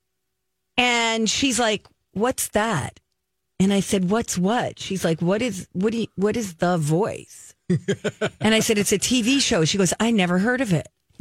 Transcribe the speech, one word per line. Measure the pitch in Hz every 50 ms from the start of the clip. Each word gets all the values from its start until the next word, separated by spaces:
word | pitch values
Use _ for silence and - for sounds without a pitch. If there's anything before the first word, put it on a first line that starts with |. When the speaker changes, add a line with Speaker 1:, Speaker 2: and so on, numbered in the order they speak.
| _ _ _ _ _ _ _ _ _ _ _ _ _ _ _
Speaker 1:
And | - 247 247 240 233 233 226 226 226 220 214
she's | - - 277 277 233 214
like, | 240 220 214 - - - _ _ _ _ -
"What's | 190 214 254 262 - - -
that?" | - 208 208 226 208 147 - - - _ _ _ _ _ _ _ _ _ _ _ _ -
And | 185 196 202
I | 196
said, | 185 - - 202 185 175
"What's | 208 233 226 - - 185
what?" | 175 190 233 247 156 - - -
She's | - - 196 180 -
like, | 175 165 156
"What | 170 170 196 220 247
is, | 247 196 180 160 - -
what | 175 190 226 220
do | 233
you, | 208 - _
what | - 190 214 214
is | 240 220 190 165
The | - 180 175 180 170
Voice?" | 151 143 156 170 - - - - - - - - - - - _ _ -
Speaker 2:
<laughs> | 185 143 - - 202 - - 208 - - 214 - - -
Speaker 1:
And | - 214 220
I | 220
said, | 196 - 220 208
"It's | 196 - 214
a | 190
T | - - 240 254 208
V | 233 277 277
show." | - - 240 185 160
She | 147 - 196
goes, | 196 165 - -
"I | 214 233
never | 233 208 180 175 175 185
heard | 196 240 247 254 269
of | 208 175
it." | 147 - - _ _ _ _ _ -